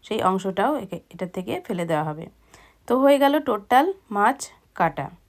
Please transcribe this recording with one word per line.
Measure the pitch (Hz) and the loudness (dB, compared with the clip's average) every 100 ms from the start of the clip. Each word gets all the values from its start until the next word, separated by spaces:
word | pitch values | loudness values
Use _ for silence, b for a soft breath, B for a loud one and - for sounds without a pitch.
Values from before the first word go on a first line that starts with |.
সেই | - 214 185 | -6 -2 0
অংশটাও | 190 190 190 220 294 | 0 -4 -2 -2 -2
একে-, | 196 175 _ | -6 -14 _
এটা | 170 185 185 | -12 -10 -8
থেকে | 185 359 - | -8 -8 -8
ফেলে | 180 170 | -8 -2
দেওয়া | 156 156 | -2 -4
হবে। | 151 165 _ b b b b - | -8 -14 _ b b b b -2
তো | 247 | 2
হয়ে | 277 285 | 6 6
গেল | 277 294 294 | 4 2 0
টোটাল | 214 - 247 320 381 _ 202 | -4 2 4 4 -2 _ 0
মাছ | 208 269 - - _ - | 0 0 -8 -18 _ -2
কাটা। | 170 160 143 - | -2 -2 -12 -12